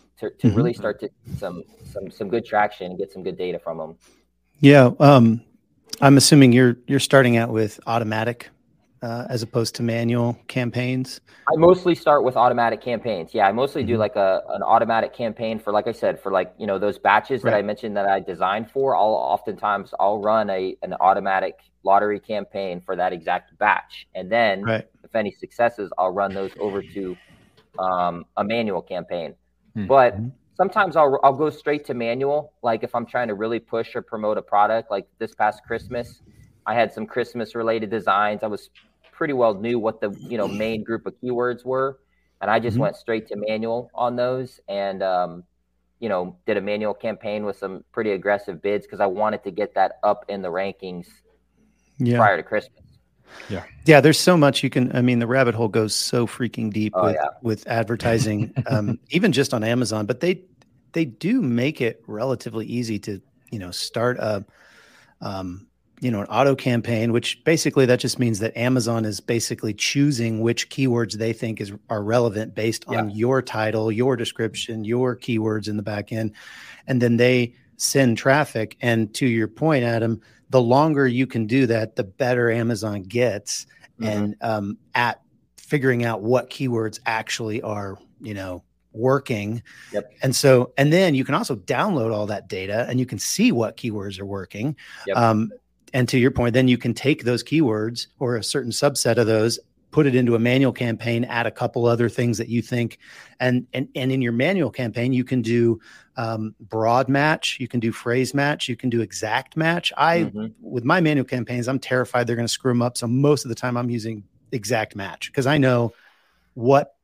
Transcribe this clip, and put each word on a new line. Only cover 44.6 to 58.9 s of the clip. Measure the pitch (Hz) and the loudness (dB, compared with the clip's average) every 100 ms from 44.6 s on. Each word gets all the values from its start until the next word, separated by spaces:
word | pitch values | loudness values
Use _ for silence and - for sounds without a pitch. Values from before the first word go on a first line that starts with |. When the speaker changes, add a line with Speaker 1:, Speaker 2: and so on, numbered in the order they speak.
| - | -10
Speaker 1:
and, | 101 98 95 | -6 -4 -4
um, | 95 90 87 87 - _ _ _ _ _ | -2 0 -2 -6 -20 _ _ _ _ _
you | 113 | -4
know, | 92 90 - - | -4 -4 -8 -4
did | 101 | -2
a | |
manual | 98 104 107 | -2 -4 -4
campaign | 101 113 104 110 107 104 | -4 -6 -8 -6 -6 -6
with | 98 | -8
some | 98 92 - | -8 -10 -12
pretty | - 110 | -6 -2
aggressive | 95 95 101 101 85 | -2 0 -2 -2 -6
bids | 101 104 - | -4 -4 -4
'cause | 98 | -2
I | 101 | -2
wanted | 92 107 107 | 0 -2 -2
to | 101 | -8
get | 90 101 - | -6 -6 0
that | 92 - | -2 0
up | 104 143 - | 0 0 -4
in | 101 | -8
the | 92 | -6
rankings | 85 98 - 92 90 87 _ _ _ _ _ _ _ _ - | -4 -6 -6 -12 -12 -14 _ _ _ _ _ _ _ _ -4
Speaker 2:
Yeah. | 123 120 | 0 4
Speaker 1:
prior | 107 87 | 4 4
to | |
Christmas. | - 107 - _ _ _ _ _ _ - - | 0 -4 -6 _ _ _ _ _ _ -20 -12
Speaker 3:
Yeah. | 92 - - 151 | -10 -12 -6 8
Speaker 2:
Yeah, | 147 | 8
there's | 143 - | 8 4
so | - 180 | 4 6
much | 143 135 | 6 4
you | 135 | -2
can, | 131 123 127 | 0 0 2
I | |
mean, | 123 120 | 2 2
the | 117 | 0
rabbit | 131 123 110 | 2 2 2
hole | 113 | 0
goes | 113 107 | 0 0
so | - - 123 117 | -2 -2 -2 -2
freaking | - 120 123 113 | -4 -6 -4 -4
deep | 104 107 92 | -2 -2 0
Speaker 1:
Oh, | 90 | 0
Speaker 2:
with, | 78 | 0
Speaker 1:
yeah. | 73 - | -4 -4
Speaker 2:
with | 120 107 - | -4 -4 -2
advertising, | 117 107 120 120 113 110 104 107 - | -4 -2 -2 0 0 0 -2 -2 -4
Speaker 3:
<laughs> | - | -2
Speaker 2:
um, | 107 104 | -2 -2